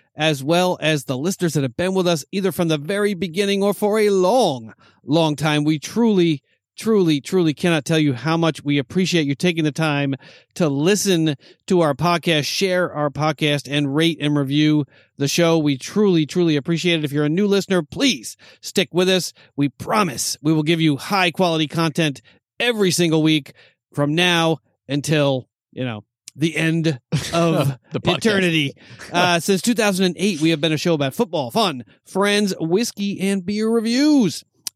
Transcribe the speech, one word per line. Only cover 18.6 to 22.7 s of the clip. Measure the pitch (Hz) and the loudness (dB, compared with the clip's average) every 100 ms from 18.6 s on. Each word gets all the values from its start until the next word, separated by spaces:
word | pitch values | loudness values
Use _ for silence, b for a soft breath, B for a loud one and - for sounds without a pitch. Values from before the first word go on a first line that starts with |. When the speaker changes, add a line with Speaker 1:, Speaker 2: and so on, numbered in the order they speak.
Speaker 1:
stick | - - 180 | -6 -4 -2
with | 165 185 | 0 2
us. | 185 - - b - | 0 -2 -12 b -4
We | 143 | -4
promise | - - 220 185 127 - - | -4 -4 0 0 -2 -8 -4
we | 151 | 0
will | 156 | 0
give | 151 170 | 2 2
you | 160 139 | 2 0
high | - 202 180 | -2 0 0
quality | - 185 160 151 | 2 0 0 -2
content | 156 165 151 156 131 b b _ - | 0 -2 0 -2 -2 b b _ -4
every | 240 | -2